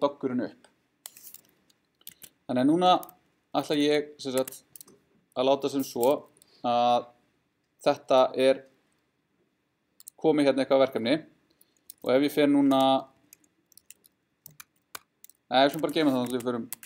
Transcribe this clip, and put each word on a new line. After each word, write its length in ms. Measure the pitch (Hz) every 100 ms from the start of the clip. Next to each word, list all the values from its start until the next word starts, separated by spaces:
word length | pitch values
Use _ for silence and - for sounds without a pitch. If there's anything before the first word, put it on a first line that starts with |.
böggurinn 440 | 143 - 135 123 101
upp. 220 | - _ _ _ _ - - - - _ _ _ _ _ _ - - - _ -
Þannig 160 | 127
að 80 | 135
núna 220 | 170 180 180 - _ _ _ _ 143
ætla 220 | 143 147
ég, 320 | 147 147 147 -
sem 120 | 135 127
sagt, 280 | - - _ - - _ _ _ _ 127
að 120 | 131
láta 220 | 139 143
sem 140 | 139 131
svo 260 | 123 123 151 - _ _ _ 123
að 420 | 120 120 120 - _ _ _ _ _ _ _ 147
þetta 340 | 139 - 131 127 127
er 220 | 131 135 - _ _ _ _ _ _ _ _ _ _ _ _ _ - _
komið 320 | 160 151 139
hérna 160 | 131 127
eitthvað 180 | 135 131
verkefni 280 | 113 113 147 - _ _ _ _ _ - -
og 100 | - 127
ef 100 | 143
ég 80 |
fer 160 | 151 143
núna, 320 | 143 139 135 135 135 - _ _ _ _ _ _ - _ - _ _ _ _ - - - _ _ - _ _ - _ -
nei, 120 | 127
við 120 | 143
skulum 120 | 156 156
bara 100 | 160
geyma 160 | 147
það 80 | 131
þannig 120 | 120
að 60 | 123
við 100 | 123
förum, 180 | 120 110 -